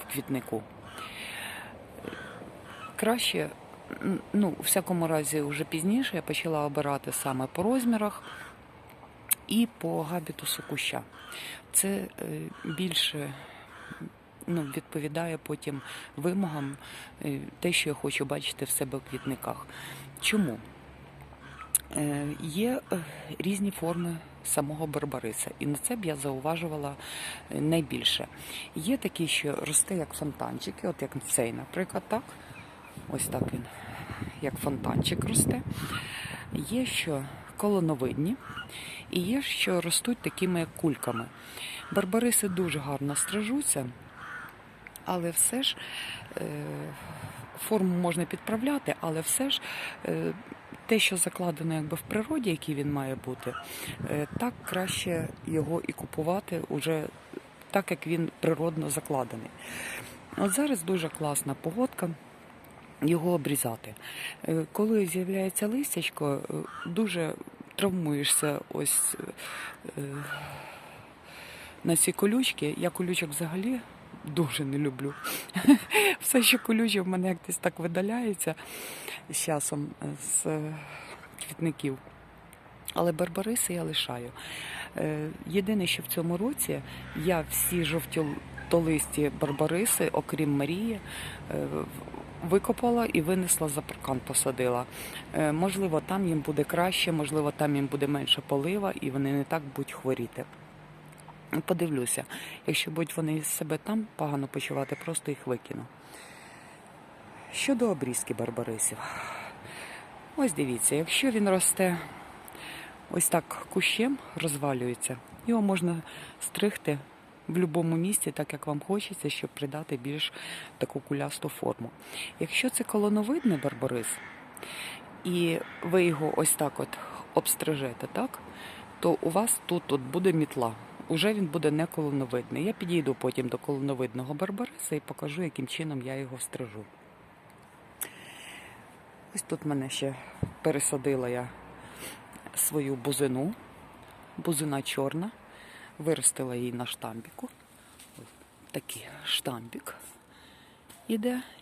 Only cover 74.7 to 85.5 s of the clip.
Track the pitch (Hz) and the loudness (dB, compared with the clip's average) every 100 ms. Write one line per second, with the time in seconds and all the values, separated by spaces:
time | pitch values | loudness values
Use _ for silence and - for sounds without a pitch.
74.7 | 143 143 131 139 - - - - 185 220 | 2 2 0 -4 -4 -4 -6 -4 4 10
75.7 | 254 - 415 403 339 - 262 220 254 - | 10 8 6 6 4 4 6 8 6 6
76.7 | 220 226 202 185 185 185 175 - 170 180 | 4 6 4 2 2 2 0 -2 0 0
77.7 | - 170 170 196 240 233 190 - 156 - | 0 -2 0 0 2 0 0 0 -2 -6
78.7 | - - - - - - 156 - 147 - | -10 -10 -10 -10 -12 -6 -2 2 2 2
79.7 | 151 147 - 143 147 - - 160 156 151 | -2 -4 -4 -6 -6 0 2 2 0 -2
80.7 | 156 143 - - - - - - - 165 | -6 -10 -12 -12 -14 -16 -12 -10 -2 -2
81.7 | 143 143 135 - - - - - - - | 0 -2 -4 -8 -20 -20 -20 -20 -20 -20
82.7 | - - - 170 160 180 170 202 240 - | -16 -4 2 2 2 0 0 -2 0 0
83.7 | 175 160 147 - 123 120 - - - - | 0 -2 -2 -2 -4 -6 -10 -12 -10 -8
84.7 | - - - 156 151 151 - - | -8 -8 -2 -2 0 -4 -6 -2